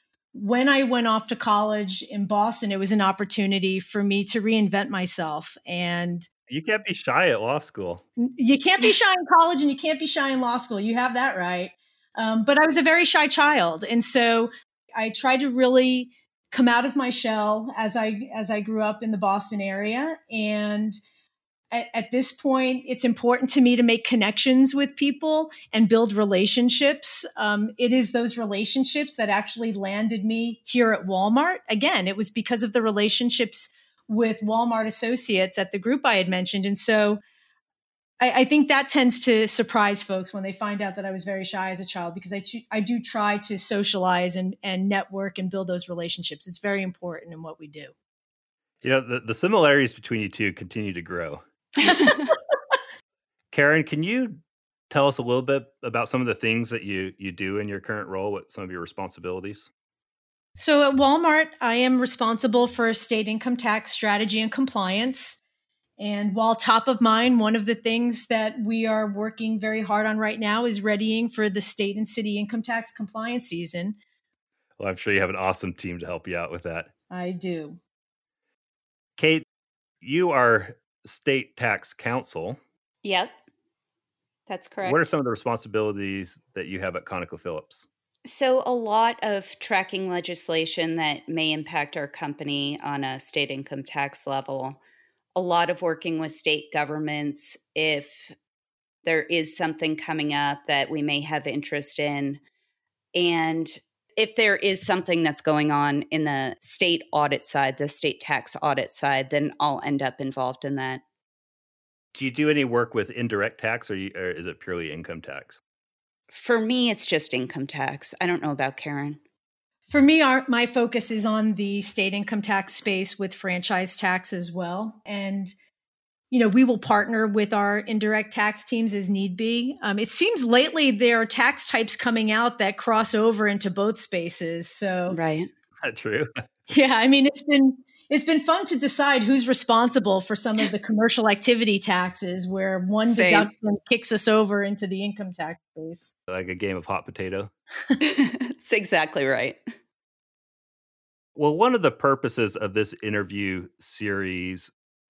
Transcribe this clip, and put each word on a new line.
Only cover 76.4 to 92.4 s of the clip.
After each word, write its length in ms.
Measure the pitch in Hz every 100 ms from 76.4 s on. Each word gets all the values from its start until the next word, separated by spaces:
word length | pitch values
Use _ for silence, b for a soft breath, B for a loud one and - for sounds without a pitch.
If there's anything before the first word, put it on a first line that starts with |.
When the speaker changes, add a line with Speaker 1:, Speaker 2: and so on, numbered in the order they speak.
| 85
Speaker 2:
with 120 | 82
that. 240 | 85 82 - _ _
Speaker 1:
I 220 | 180 180
do. 440 | 180 185 170 147 170 _ _ _ _ _ _ _ _ _ _ _ _ _ -
Speaker 2:
Kate, 260 | 156 160 - _ _ _ _ _
you 300 | 104 156 180
are 440 | 139 120 110 92 - _ _ -
state 500 | - - 135 - -
tax 360 | 120 101 -
counsel. 640 | - 117 123 113 82 87 135 _ _ _ _
Speaker 3:
Yep. 260 | 208 185 214 - _ _ _ _ _ _ _ _ _ _ _
That's 200 | 185 -
correct. 240 | - 185
Speaker 2:
What 100 | 160
are 40 | 156
some 140 | 156
of 60 | 127
the 60 |
responsibilities 1080 | 110 123 113 110 107 107 101 98 98 90 - _ 98
that 120 | 78
you 120 | 95
have 160 | 95 87
at 100 | -
ConocoPhillips? 800 | 92 87 80 90 78 - - - _ _ _ -
Speaker 3:
So 380 | - 262 254 -
a 80 |
lot 460 | 247 220 214 233 233
of 260 | 214 202 190 -
tracking 500 | - 196 190 190 190
legislation 840 | 175 175 175 - 165 160 - 165 165
that 320 | 156 143 -
may 240 | 160 160
impact 460 | 156 151 160 147 165
our 100 | 143
company 720 | - 147 143